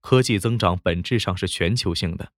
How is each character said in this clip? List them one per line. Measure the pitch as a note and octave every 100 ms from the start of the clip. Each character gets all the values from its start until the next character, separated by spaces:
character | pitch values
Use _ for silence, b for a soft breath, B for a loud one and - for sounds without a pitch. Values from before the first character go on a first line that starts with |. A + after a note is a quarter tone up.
科 | - C3
技 | B2 G#2+
增 | A2+ A#2
长 | G2 F2+
本 | - F2
质 | F2 A#2
上 | - F#2
是 | F#2+
全 | - E2+
球 | A#2+ -
性 | E2 F2 E2+
的 | -